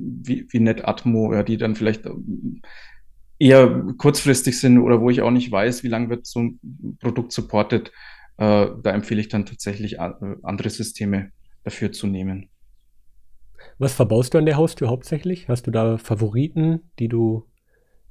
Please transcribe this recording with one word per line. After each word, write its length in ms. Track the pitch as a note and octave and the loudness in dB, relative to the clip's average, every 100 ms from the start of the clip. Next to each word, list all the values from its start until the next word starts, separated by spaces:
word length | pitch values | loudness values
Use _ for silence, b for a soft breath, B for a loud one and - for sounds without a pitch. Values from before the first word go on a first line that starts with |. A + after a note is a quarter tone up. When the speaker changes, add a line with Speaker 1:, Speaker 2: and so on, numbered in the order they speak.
| E2+ B2 | -10 -10
Speaker 1:
wie, 220 | - C3 - | -6 -8 -4
wie 100 | A#2+ | 0
Netatmo, 720 | A2+ A2 - G#2+ B2 A2+ A2 | 2 2 -4 -4 -2 0 0
ja, 100 | A2 | 0
die 140 | G#2 A2 | -2 -2
dann 180 | A2+ G#2+ | -2 -2
vielleicht, 300 | G#2+ G#2+ - | -2 -2 -8
ähm, 560 | - - - - - B B B B - - - - | -12 -10 -10 -10 -12 B B B B -20 -20 -20 4
eher 460 | C3+ C3+ B2+ - - - | 8 10 10 6 -4 0
kurzfristig 600 | D3 C#3+ C#3+ B2+ - B2 | 0 2 2 2 0 0
sind 180 | C3 B2 | 6 6
oder 220 | A#2+ A#2+ | 8 4
wo 100 | A#2+ | 4
ich 120 | A#2+ | 2
auch 80 | A2+ | 2
nicht 200 | B2 B2 | 0 0
weiß, 320 | G2+ A2 B2 | 0 0 -2
wie 40 | B2 | -4
lange 220 | A2+ A#2 | -4 -4
wird 160 | A#2+ - | -6 -6
so 140 | A#2+ | -4
ein 200 | A#2+ A#2+ - C#3 A2 - | -4 -6 -16 -14 -14 -8
Produkt 320 | B2 A#2 A#2+ | -4 -4 -6
supportet, 560 | - A2 G#2 G#2+ A2+ - B B B B - | -8 -2 -2 0 -2 -4 B B B B -2
äh, 280 | G#2+ G#2 G2+ A2+ | 2 4 2 -2
da 80 | A2 | -2
empfehle 280 | G2+ G#2 G#2+ | -2 -2 -4
ich 80 | G#2+ | -2
dann 180 | A2 G2+ | -4 -6
tatsächlich 540 | - - G2+ G#2+ - | -8 -8 -6 -8 -8
a-, 180 | F2 F#2 | -10 -10
äh, 160 | G2 - | -12 -10
andere 280 | - G2+ A2 | -10 -6 -6
Systeme 600 | - A2 - G#2 G2 G2 - - - | -6 -10 -6 -4 -4 -4 -14 -20 -16
dafür 280 | - - G#2 | -14 -6 -8
zu 140 | - G#2 | -6 -6
nehmen. 420 | F#2+ F#2+ F#2+ G2 _ - _ _ _ - - - - - b b b | -6 -6 -8 -12 _ -20 _ _ _ -20 -20 -20 -20 -20 b b b
Speaker 2:
Was 160 | C3 | -4
verbaust 400 | - A2+ A2 B2+ | 0 2 2 2
du 40 | E3 | 2
an 80 | D#3 | 2
der 100 | D3 | 2
Haustür 320 | D#3+ - B2 | 0 0 -4
hauptsächlich? 600 | B2 - D#3 F3+ F3+ - | -4 -6 -6 -6 -6 -4
Hast 180 | A#2+ - | -4 -2
du 40 | |
da 280 | A2+ A2+ A2+ | 0 0 -2
Favoriten, 920 | - G#2+ A2 A2+ D3+ - D#3+ D#3+ - - | -4 -2 0 0 -2 0 0 -2 -6 -6
die 100 | A#2 | -4
du, 380 | A#2 A2+ A2+ - _ _ _ _ _ - | 0 0 -2 -8 _ _ _ _ _ -20